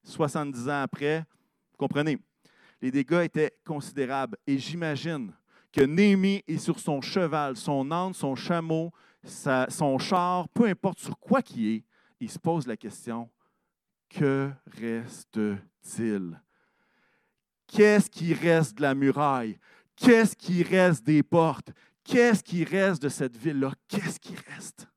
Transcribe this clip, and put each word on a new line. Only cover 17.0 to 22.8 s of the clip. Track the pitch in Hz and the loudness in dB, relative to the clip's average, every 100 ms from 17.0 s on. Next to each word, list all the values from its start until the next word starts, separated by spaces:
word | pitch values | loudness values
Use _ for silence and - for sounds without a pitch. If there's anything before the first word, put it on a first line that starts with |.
| _ _ _ _ _ _ _ | _ _ _ _ _ _ _
Qu'est-ce | - 208 208 - | 6 6 6 2
qui | - 165 | -4 -2
reste | 139 170 165 139 107 | 0 4 4 2 0
de | |
la | 143 | -2
muraille ? | 135 139 135 147 131 113 98 _ _ _ _ | 2 2 2 0 0 -4 -10 _ _ _ _
Qu'est-ce | - 226 220 | 6 8 6
qui | - - 180 | 0 -4 -2
reste | 170 185 180 143 | 2 4 4 4
des | 151 151 | 4 2
portes ? | - 170 160 - - - _ _ | 4 2 2 -2 -14 -20 _ _
Qu'est-ce | - 240 240 220 | 0 4 4 4
qui | - 175 | 0 -4
reste | 156 185 | -2 2